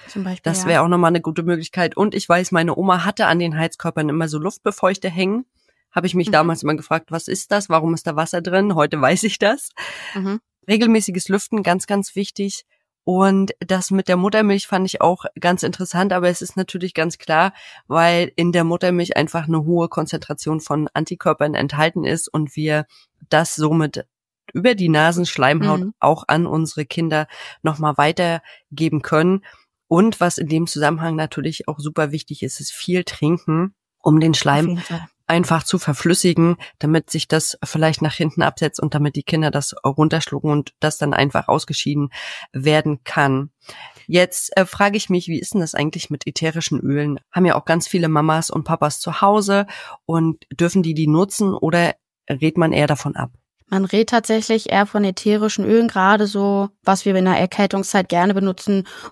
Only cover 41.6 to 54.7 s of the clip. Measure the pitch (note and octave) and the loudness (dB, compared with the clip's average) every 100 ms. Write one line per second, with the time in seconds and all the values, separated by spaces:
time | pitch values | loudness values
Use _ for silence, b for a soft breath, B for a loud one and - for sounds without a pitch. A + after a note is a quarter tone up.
41.6 | - D3+ - D3 C#3+ B B B B C3 | -2 -6 -2 -2 -2 B B B B -4
42.6 | C#3 D#3 D#3 D3 - - C#3+ C3 C#3+ _ | 2 2 2 -4 -4 0 2 0 -4 _
43.6 | B B B B - F3 F3+ - - - | B B B B -2 2 2 -2 -2 0
44.6 | F#3 - G3+ G#3 - F3+ F3 E3 - G#3 | 0 0 0 0 0 -2 -2 -6 -4 -2
45.6 | D#3+ - D3+ E3 - D3 - - D#3+ D#3+ | -2 -2 -4 -4 -8 -8 -8 -4 -4 -4
46.6 | - D3 C3+ C#3+ D3 C#3 - - F3+ - | -4 -4 -2 -2 -2 -6 -4 2 4 2
47.6 | - E3 - F#3+ E3 D#3 D#3 D#3+ E3 D#3+ | 2 -2 0 -2 0 2 2 0 -2 -4
48.6 | D3 E3 D3+ - - D#3+ G3 G#3+ G3 G3 | -2 -2 -2 -2 -8 0 2 4 2 0
49.6 | G3+ B B B - E3 D#3+ D#3 - B2+ | 0 B B B -4 0 0 -2 -8 -2
50.6 | E3+ F#3+ E3 D#3 D#3 D3+ G3 - G3+ - | 2 2 0 0 2 4 2 0 0 0
51.6 | E3 E3+ E3+ - _ _ - C3+ D#3 D#3+ | 2 2 2 -2 _ _ -8 -2 0 2
52.6 | D#3+ - D3 D3 C#3+ - B2 - _ _ | 2 2 2 0 -4 -6 -8 -10 _ _
53.6 | _ F#3+ F#3+ G3 A3 A#3 A3+ A3 A3 A3+ | _ -2 0 0 2 0 0 0 0 -2
54.6 | - | 0